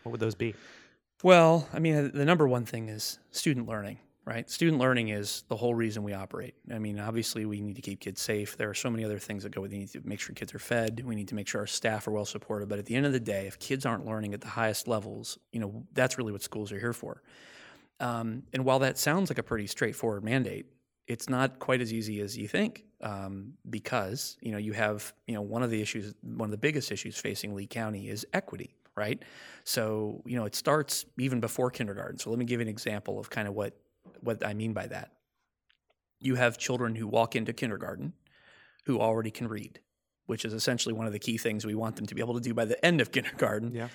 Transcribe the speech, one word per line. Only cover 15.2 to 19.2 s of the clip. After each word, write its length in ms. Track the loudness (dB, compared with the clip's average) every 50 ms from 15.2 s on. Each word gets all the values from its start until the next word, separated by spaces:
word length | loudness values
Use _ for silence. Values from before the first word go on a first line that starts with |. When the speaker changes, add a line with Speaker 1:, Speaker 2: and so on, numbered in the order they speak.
| -8 -10 -10 -12 _ _
Speaker 2:
you 80 | -6 -4
know, 260 | -4 -4 -6 -8 -12 -4
that's 260 | 0 2 2 2 2 0
really 120 | -4 -4
what 120 | -4 -6
schools 280 | -6 -6 -6 -6 -6 -4
are 80 | -4 -4
here 140 | -2 -2
for. 280 | -4 -4 -6 -12 -12 -12 _ -20 -20 -20 -20 -20 -20 -20 -20 -20 -20 -20 -20 _ _ -4
Um, 460 | -2 0 0 0 -2 -2 -4 -6 -6 -4
and 120 | -2 2 4
while 140 | 6 6 6
that 180 | 6 4 2
sounds 320 | 2 2 4 4 4